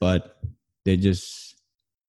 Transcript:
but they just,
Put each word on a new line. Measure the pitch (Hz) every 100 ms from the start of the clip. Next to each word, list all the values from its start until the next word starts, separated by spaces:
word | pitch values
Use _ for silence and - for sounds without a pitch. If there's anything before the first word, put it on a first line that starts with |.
but | 92 90 - _ 87 - _ _
they | 95 92
just, | 98 90 - - - _ _ _ _ _